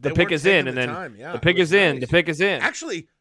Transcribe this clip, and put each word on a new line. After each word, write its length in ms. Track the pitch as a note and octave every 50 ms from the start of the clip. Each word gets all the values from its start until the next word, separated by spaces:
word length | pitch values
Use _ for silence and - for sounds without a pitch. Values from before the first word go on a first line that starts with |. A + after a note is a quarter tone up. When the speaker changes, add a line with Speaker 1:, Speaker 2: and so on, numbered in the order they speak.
Speaker 1:
the 80 | - F#3
Speaker 2:
They 60 | -
Speaker 1:
pick 20 | F3
Speaker 2:
weren't 140 | F3 E3 F3
Speaker 1:
is 140 | D3+ C#3
in, 180 | F#3+ G3 E3 C3+
Speaker 2:
taking 40 | C3
Speaker 1:
and 80 | B2+
Speaker 2:
the 40 | B2+
Speaker 1:
then 80 | B2 B2+
Speaker 2:
time, 280 | D3+ F3+ F#3 C#3+ A2
yeah, 140 | G#2 B2 D#3+
Speaker 1:
the 80 | F3 -
Speaker 2:
it 40 | -
Speaker 1:
pick 160 | E3+ F3 F3+
Speaker 2:
was 100 | F3+ D3+
Speaker 1:
is 60 | F3
in, 200 | G3+ G3 E3 C#3
Speaker 2:
nice. 40 | C3
Speaker 1:
the 80 | B2 -
pick 200 | E3 F3 E3+ E3+
is 120 | D#3 C#3+
in. 200 | F#3+ G3+ F#3 B2+
Speaker 2:
Actually, 460 | - C4+ - - D#4+ D#4+ G#3 E3 - _ _ _